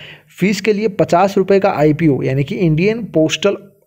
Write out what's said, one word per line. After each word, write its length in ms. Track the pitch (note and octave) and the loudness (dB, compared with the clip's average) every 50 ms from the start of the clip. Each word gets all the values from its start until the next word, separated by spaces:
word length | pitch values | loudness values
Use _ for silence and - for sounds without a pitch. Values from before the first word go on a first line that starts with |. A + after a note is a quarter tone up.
| - - - - _ _ _ - | -18 -20 -20 -20 _ _ _ -2
फीस 200 | F3+ G#3 G#3 G3 | -2 -2 -2 0
के 120 | - A3 | -2 -2
लिए 160 | G#3 G3 A3 G#3+ | 0 0 -2 -2
पचास 480 | G#3+ - G#3+ - F3 E3+ G3 G3 G3 G3 | -2 -2 0 2 2 2 2 2 0 0
रुपये 220 | F#3 G3 G3 F#3+ | 2 2 2 2
का 100 | G3 G3 | 2 0
आईपीओ 520 | - C3+ D3+ D#3 D3 D3+ F3 D3+ C3 - | 0 2 2 2 2 2 2 0 0 0
यानी 220 | C#3 C3+ C3 C#3 C#3 | -2 -2 -2 -2 -2
कि 100 | - G#3 | -4 -4
इंडियन 500 | A#3+ F#3 D#3+ D#3 D#3 F#3 G#3 A3+ A#3+ G3+ | -2 0 0 2 2 0 0 -2 -4 -6
पोस्टल 520 | - - D#3+ D#3 D3+ - - - G3+ G3+ - - - _ _ _ | -4 0 0 0 0 0 -2 -2 -2 -2 -4 -8 -18 _ _ _